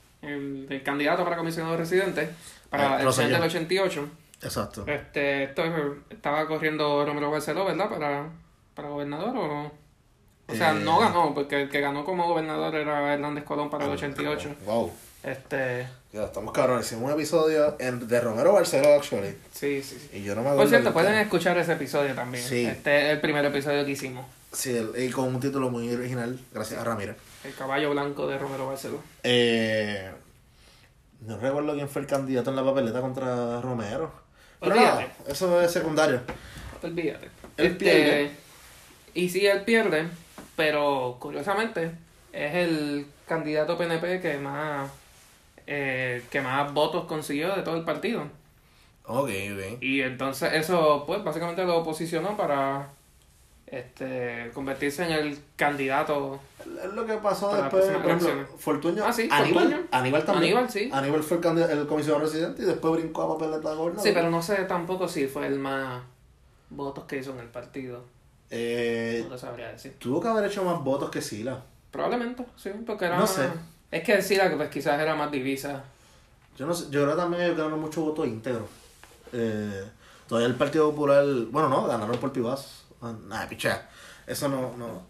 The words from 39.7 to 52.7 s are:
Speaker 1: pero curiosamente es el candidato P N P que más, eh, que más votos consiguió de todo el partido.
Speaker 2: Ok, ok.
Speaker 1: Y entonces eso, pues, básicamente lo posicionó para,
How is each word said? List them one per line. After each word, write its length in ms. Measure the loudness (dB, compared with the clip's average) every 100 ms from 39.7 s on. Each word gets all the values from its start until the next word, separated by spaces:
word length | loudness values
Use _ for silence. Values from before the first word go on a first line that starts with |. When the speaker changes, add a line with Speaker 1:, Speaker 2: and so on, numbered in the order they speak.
| 2 4 0 -2 -8 -18 -20 -8 -2
Speaker 1:
pero 600 | 2 2 2 2 0 -6
curiosamente 720 | -8 -6 -2 -2 -2 -2 -6 -8 -18 -20 -14
es 220 | -6 -2
el 540 | 0 2 0 -2 -4 -6 -12 -6
candidato 480 | -4 0 0 0 0
P 60 | 0
N 120 | 0
P 240 | -2 -2
que 160 | -2 -4
más, 520 | -4 -4 -4 -4 -6 -10 -20 -20 -20 -20 _ -16 -6
eh, 560 | -4 -2 -2 -2 -4 -4
que 120 | -4
más 300 | 0 0 0
votos 320 | 2 2 0 -4
consiguió 480 | -6 -4 -2 -2 -2
de 80 |
todo 120 | -2 -4
el 80 |
partido. 380 | -4 -4 -2 -4 -6 -14 _ _ _ _ _ _ -4
Speaker 2:
Ok, 240 | -2 -2
ok. 520 | -2 -6 -6 -8 -6
Speaker 1:
Y 200 | -2 -2
entonces 520 | -2 -4 -6 -2 0
eso, 500 | 0 2 4 6 4 0
pues, 180 | -4
básicamente 420 | -4 -4 -4 -2 2
lo 180 | 2
posicionó 540 | 0 -4 -2 -2 -2 0
para, 520 | 0 2 0